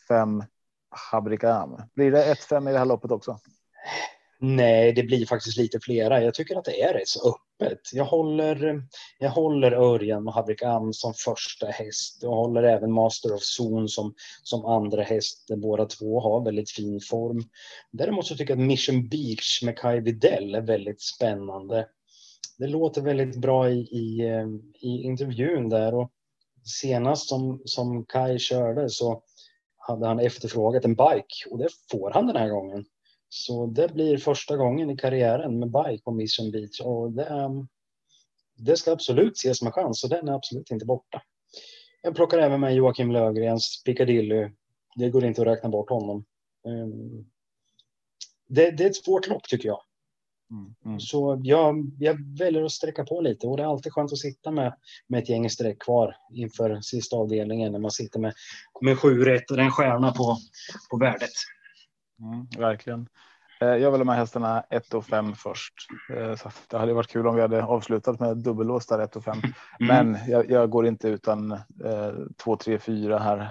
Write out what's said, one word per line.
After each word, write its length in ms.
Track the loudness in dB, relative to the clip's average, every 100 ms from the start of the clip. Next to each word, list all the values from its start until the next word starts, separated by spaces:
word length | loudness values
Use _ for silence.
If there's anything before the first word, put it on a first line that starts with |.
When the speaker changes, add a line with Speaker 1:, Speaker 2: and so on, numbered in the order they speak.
| 0
Speaker 1:
fem, 340 | 2 2 -2 -6 _ _ _ _ -18 -4
Habrikam. 680 | -4 -2 0 2 2 -2 -12 -10
Blir 160 | 2 4
det 140 | 6
ett 200 | 4 2
fem 240 | 0 -2 2
i 40 |
det 60 | 2
här 80 | 2
loppet 240 | 0 0
också? 280 | -4 -4 -12 _ _ _ -18 -10 -8 -8 -12 _ -4
Speaker 2:
Nej, 520 | 0 6 8 8 8
det 100 | 6
blir 240 | 2 2 2
faktiskt 300 | -2 -2 0
lite 220 | 0 0
flera. 420 | -2 0 4 4
Jag 120 | 4
tycker 220 | 0 -6 -4
att 80 |
det 180 | -4 0
är 120 | 0
rätt 140 | 0 -2
så 200 | 0 0 0 _ -6
öppet. 180 | -4 -4 -8
Jag 120 | -4
håller, 800 | 0 2 2 0 0 0 -2 -2 -8 -18 -20 -4
jag 120 | -2
håller 420 | 0 2 4 4
Örjan 560 | 6 6 4 2 -2 0
och 60 |
Habrikam 580 | -2 -2 -2 0 0 0
som 220 | -4 -6
första 520 | -4 -4 -4 -8 -8 -8
häst. 520 | -6 -8 -8 -8 -8
Jag 80 | -2
håller 320 | 0 2 4
även 300 | 6 4 4
Master 420 | 4 2 2 -4
of 60 | -4 -4 -4
Zone 280 | -2 -2 -2
som, 260 | -4 -8 -10 -20 -18
som 220 | -6 -6
andra 380 | 0 0 2 -2
häst. 440 | 0 0 -2 -8 -8 -4
Båda 300 | -2 0 -2
två 340 | -4 -2 0
har 240 | 2 0
väldigt 260 | 0 -4 -6
fin 300 | -8 -6 -6 -6
form. 320 | -4 -2 -4 -8 _ -20 -20 _
Däremot 360 | -6 -4 -2 -4
så 100 | -6
tycker 160 | -2
jag 60 | 2
att 60 | 2
Mission 420 | 2 2 0 0
Beach 540 | -4 -4 -4 -2 -2
med 160 | -2 -2
Kai 220 | 0 0
Widell 540 | 0 4 4 4 -2
är 60 | -4
väldigt 400 | 0 -2 -2 -8
spännande. 840 | -10 -2 -2 -2 -8 -10 -4 -4 -4 _ _ _ -20 -20 -18 -8
Det 80 | -4
låter 360 | 0 0 0
väldigt 340 | 0 0 -2 -2
bra 340 | 2 4 4
i, 80 | 2
i, 420 | -2 -6 -4 -2 -2
eh, 180 | -2 -4 -8 -14 _
i 220 | -6 -6
intervjun 640 | -4 -4 -4 -2 0 0 0
där. 260 | 2 2
Och 160 | 0 -4 _ _ _ _ _
senast 640 | -14 -8 -2 0 2 0 -2
som, 340 | -4 -2 -6
som 400 | -8 -4 -2 -4 -4
Kai 320 | -2 0 0
körde 520 | 0 0 0 0 -2
så 320 | -2 -4 -4 _ _ -20 _ _ _
hade 300 | -8 -4 0
han 120 | 2
efterfrågat 640 | 0 -2 -6 0 2 2
en 100 | 2
bike 540 | 6 6 4 -2 -14 -12
och 80 | -4
det 100 | -4 -6 -8
får 200 | -6 0
han 160 | 0 2
den 100 | 0
här 120 | 0
gången. 360 | -2 -6 -10 -12 _ _ _ _
Så 360 | -14 -8 -4 -2
det 280 | 0 0
blir 220 | 0 0 2
första 380 | 0 -2 -2 0
gången 340 | 0 0 -2
i 60 | -2
karriären 600 | -2 2 2 2 0 -2
med 120 | 0
bike 320 | 0 0 -4
på 60 | -4
Mission 400 | -4 -2 -4 -4
Beach 300 | -6 -8 -8
och 320 | -4 -4 -4
det, 120 | -4
ehm, 440 | -4 -4 -4 -6 -10 _ _ _ _ _ _ _ _ _
det 200 | 2 2
ska 160 | 2
absolut 400 | -2 2 4 4 2
ses 220 | -2 0
som 80 | -2
en 60 |
chans, 280 | -2 -2 -2
så 80 | -2
den 200 | -2 -2
är 40 |
absolut 380 | -4 -6 -10 -6
inte 160 | -8 -2
borta. 360 | -2 _ -16 _ _ _ -20 -20 -20 _ _
Jag 120 | -6 2
plockar 220 | 4 6
även 220 | 4 4
med 140 | 2
Joakim 380 | 4 4 4 0
Löfgrens 720 | 2 2 2 0 0 -2 -4 -4
Piccadilly. 600 | 0 4 4 4 0 -2 _ _ _ _ -4
Det 140 | 2
går 140 | 2
inte 160 | 2 2
att 60 | 2
räkna 220 | 2 0
bort 220 | -4 -2
honom. 340 | -4 -4 -8 -10 _ _ _ -10
Ehm, 560 | -8 -8 -10 -14 -16 -20 _ _ _ _ _ _ _ _ _ -20 _ 0
det, 220 | 6 6
det 140 | 6
är 60 | 0
ett 140 | 2
svårt 240 | 0 0 2
lopp 140 | -6 -2
tycker 200 | -2 -2
jag. 120 | -4 _ _ _ _ _ _ _
Speaker 1:
Mm, 240 | -16 -16 -16
mm. 160 | -10 -10
Speaker 2:
Så 400 | -4 -2 0 -2
jag, 460 | 4 6 6 2 -4 -2
jag 400 | 0 0 -4 -2
väljer 260 | 0 2
att 80 | -2
sträcka 320 | -4 -6 -6
på 160 | -6 -2
lite 260 | -2 -2 -4
och 100 | -2
det 60 |
är 40 | -2
alltid 260 | -2 -4
skönt 200 | -4 -2
att 60 | -4
sitta 320 | -8 -10 -6
med, 240 | -2 -2 -4 -20 -20 -4
med 160 | -4
ett 60 | 0
gäng 220 | 0 -2
streck 320 | -2 -4 -4
kvar 340 | 2 2 2 -2 _
inför 480 | -10 -10 -2 -2 -2
sista 360 | -6 -8 -4 -2
avdelningen 560 | 0 -2 -2 -2 -4
när 60 | -4
man 120 | -4
sitter 300 | -6 -8 -4
med, 140 | -6 -6 -18 -20 -20 -2
med 180 | 0 4
sju 260 | 6 6
rätt 260 | 4 4 0
och 80 | 2
en 120 | 2
stjärna 420 | 4 2 4 2
på, 240 | 2 0 0 -6 -20 -16 -18 -8
på 60 | 0
värdet. 340 | 0 0 -6 -8 -12 -14 -20 _ _ _ _ _
Speaker 1:
Mm, 260 | -12 -12 -12 -2
verkligen. 500 | -2 -2 -6 -10 -10 _ _ _ _ 0
Eh, 80 | 2
jag 220 | 4 4
vill 100 | 4
ha 40 |
med 120 | 4 2
hästarna 440 | 0 -2 -2 -2 -2
ett 240 | -4 -2
och 120 | -6 -2
fem 280 | -2 -2
först. 400 | -6 -10 -10 -12 -16 -18 -18 -10 -8
Eh, 180 | -6 -8
så 120 | -10
att 160 | -18 -8
det 100 | -2
hade 140 | 2
varit 180 | 2 0
kul 160 | 0 2
om 80 |
vi 60 | 4
hade 240 | 4 2
avslutat 560 | 2 0 0 -2 0 0
med 160 | -2 -2
dubbellås 500 | -2 -2 0 -2 0
där, 120 | -2
ett 180 | -2 -6
och 80 |
fem. 140 | -8 -4 -6 -8 -18 -4
Speaker 2:
Mm. 320 | 4 6 4
Speaker 1:
Men 180 | 0 2
jag, 200 | 2 4
jag 200 | 4 4
går 160 | 4 2
inte 220 | 0 -2
utan, 440 | -2 -2 -2 -4 -8 -14 -10
eh, 280 | -6 -4 -4 -8 -12 -8
två, 200 | -2 -2
tre, 220 | 0 -4
fyra 400 | -2 -4 0 0
här. 180 | 2 -2 -4